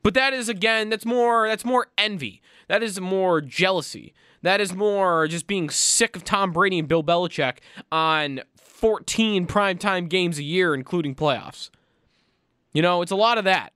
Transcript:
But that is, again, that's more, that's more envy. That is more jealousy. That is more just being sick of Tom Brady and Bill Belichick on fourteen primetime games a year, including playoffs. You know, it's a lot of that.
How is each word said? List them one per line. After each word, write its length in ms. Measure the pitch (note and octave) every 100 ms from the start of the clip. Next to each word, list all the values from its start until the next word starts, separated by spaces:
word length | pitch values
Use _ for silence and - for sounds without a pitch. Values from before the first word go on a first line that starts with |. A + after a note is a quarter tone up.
But 100 | -
that 220 | C4 C4+
is, 160 | C4 A#3
again, 400 | G3 A3 A3 G#3+
that's 160 | A3 A#3
more, 420 | A#3+ A#3+ A#3 A3
that's 160 | G#3+
more 220 | A#3+ B3 A#3+ -
envy. 460 | G#3+ G3 A#2+ - _ - -
That 140 | G3+
is 180 | A3+ F#3+
more 400 | F#3 F#3+ F#3 E3
jealousy. 720 | C#3 - F#3 F#3 C#3+ - - _ _ _
That 180 | - G3+
is 140 | G3
more 520 | F#3 G#3 G3+ F#3 E3 D#3
just 180 | E3+ -
being 240 | G3+ D3+
sick 440 | - - - A3+
of 100 | F#3
Tom 280 | - G#3 F#3+
Brady 260 | E3 G3 F3+
and 80 | D3+
Bill 160 | E3
Belichick 580 | D#3 E3+ F3+ - C3+ - - - -
on 520 | D#3+ D#3+ D#3 D3 C3 -
fourteen 920 | _ _ - A3 G#3+ - - A3 G3+ F3
primetime 640 | G#3 G3 F#3 G#3 F#3 F3
games 280 | F#3 F3 D3
a 40 |
year, 320 | D3 F3+ F3+
including 400 | C#3 B2+ F3 D3
playoffs. 560 | C3 D#3 A#2 D#2+ - - _ _ _ _ _ _ _ _ _ _
You 80 | D3
know, 180 | F3 F3+
it's 100 | F3
a 60 | G3
lot 220 | A3 A#3
of 60 |
that. 280 | F#3+ F3+ G2